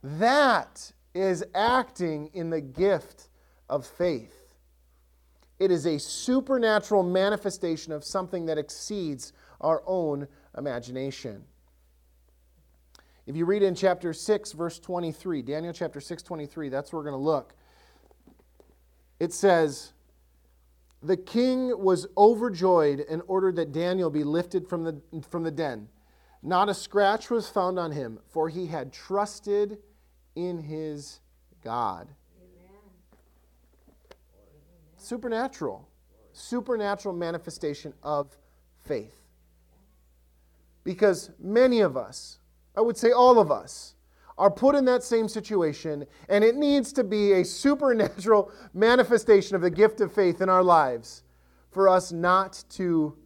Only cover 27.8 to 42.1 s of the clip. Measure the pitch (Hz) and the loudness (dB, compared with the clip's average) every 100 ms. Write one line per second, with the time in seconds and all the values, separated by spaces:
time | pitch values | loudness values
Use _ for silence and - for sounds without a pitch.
27.8 | 170 147 123 110 _ 160 156 165 175 156 | -6 -6 -10 -12 _ -6 -4 -6 -8 -8
28.8 | 127 - - 196 208 - - 202 208 208 | -10 -16 -6 -4 -4 -8 -4 -2 -2 -6
29.8 | _ _ _ _ _ - 175 175 151 156 | _ _ _ _ _ -10 -8 -8 -10 -10
30.8 | 156 147 139 - _ _ _ _ 113 120 | -10 -10 -16 -20 _ _ _ _ -10 -6
31.8 | 113 90 90 143 _ _ _ 175 185 202 | -4 -6 -14 -20 _ _ _ _ _ -20
32.8 | 208 180 _ _ _ _ _ _ _ _ | _ _ _ _ _ _ _ _ _ _
33.8 | _ _ _ - _ _ _ _ _ _ | _ _ _ -20 _ _ _ _ _ _
34.8 | _ _ - 240 240 220 262 262 143 95 | _ _ -12 -10 -4 -4 -4 -6 -8 -8
35.8 | - _ _ _ _ - - 240 247 233 | -18 _ _ _ _ -20 -8 -8 -4 -4
36.8 | 202 202 202 175 170 170 170 - 156 143 | -2 -4 -6 -6 -6 -6 -10 -8 -8 -8
37.8 | 151 - 143 147 139 _ _ _ _ _ | -14 -14 -4 -4 -4 _ _ _ _ _
38.8 | - 135 107 _ _ _ _ _ _ _ | -8 -8 -8 _ _ _ _ _ _ _
39.8 | _ _ _ _ _ _ _ _ _ _ | _ _ _ _ _ _ _ _ _ _
40.8 | - 185 208 180 - - 180 220 254 240 | -10 2 2 2 -6 -14 -2 4 4 4
41.8 | 185 127 104 | 2 0 -10